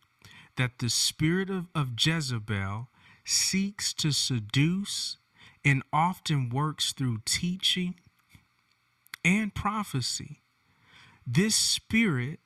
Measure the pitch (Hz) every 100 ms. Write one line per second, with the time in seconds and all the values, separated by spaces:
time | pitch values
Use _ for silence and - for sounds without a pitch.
0 | _ _ - - - - 127 - 120 -
1 | - - 156 185 190 190 170 156 131 117
2 | 151 165 135 120 107 101 98 104 127 _
3 | - - - - - 190 196 - - -
4 | 156 139 - 123 104 131 151 190 202 -
5 | - - _ _ - _ 147 135 - 151
6 | 170 185 - 147 123 127 151 147 - -
7 | 127 110 - - 175 185 - 185 180 180
8 | _ _ _ - _ _ _ _ _ _
9 | _ - 165 202 208 - 202 214 202 135
10 | 120 - 143 147 _ _ _ _ _ -
11 | - - - 123 214 202 - - - 220
12 | 226 131 123 165